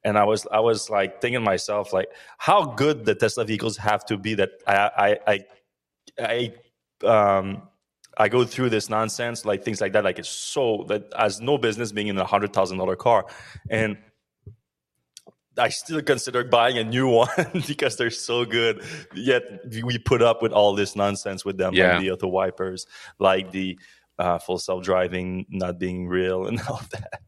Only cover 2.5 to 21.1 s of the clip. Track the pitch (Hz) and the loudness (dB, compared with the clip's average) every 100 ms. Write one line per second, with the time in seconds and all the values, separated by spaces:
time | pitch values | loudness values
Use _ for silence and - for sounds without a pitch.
2.5 | 202 151 117 147 139 110 101 110 120 110 | 4 2 0 0 2 0 2 0 0 -4
3.5 | 107 113 101 107 104 - 104 107 107 95 | -2 -4 -2 0 0 -2 -4 -2 0 -2
4.5 | - - 101 104 - 101 104 - 202 196 | -2 2 4 4 2 2 2 2 0 -2
5.5 | _ _ _ _ _ - - 113 117 110 | _ _ _ _ _ -18 -8 -4 -2 -4
6.5 | - _ _ _ _ 104 110 101 98 95 | -8 _ _ _ _ 2 4 6 2 0
7.5 | 98 - _ _ _ _ - 107 123 117 | -8 -14 _ _ _ _ 0 2 4 0
8.5 | - 127 110 104 107 110 - 120 117 107 | 0 0 0 0 -2 -2 -4 -6 -4 -2
9.5 | 98 117 101 101 104 98 87 82 - - | -2 -2 -4 0 2 0 -2 -10 -10 -6
10.5 | 151 123 104 - 107 - - 107 98 120 | -2 0 -2 -2 -6 -4 -2 -2 0 -2
11.5 | 143 117 107 117 104 104 98 90 101 101 | 0 0 -2 -6 -4 -2 -2 0 0 0
12.5 | 98 95 92 92 92 123 110 - - - | 0 0 0 -2 0 2 2 2 -16 -20
13.5 | - - 110 110 101 _ _ _ _ - | -18 -4 -2 -2 -4 _ _ _ _ -20
14.5 | - _ _ _ _ _ - - _ _ | -20 _ _ _ _ _ -20 -20 _ _
15.5 | 123 113 - - 156 143 127 - 123 123 | -2 -2 -2 -6 -4 0 0 0 -2 2
16.5 | 120 120 123 110 123 131 117 123 - 160 | 4 4 2 -2 0 4 6 4 2 -2
17.5 | 185 143 143 135 - 120 117 - 120 117 | -4 -6 -2 -2 0 -4 -4 -4 -2 0
18.5 | 117 117 104 - - - 90 123 123 - | 2 0 0 -8 -16 -14 -6 2 2 0
19.5 | - 127 110 120 123 - 120 117 113 113 | -16 -12 -8 -6 -6 0 4 6 4 2
20.5 | 104 104 101 98 104 101 | 4 4 4 -2 0 0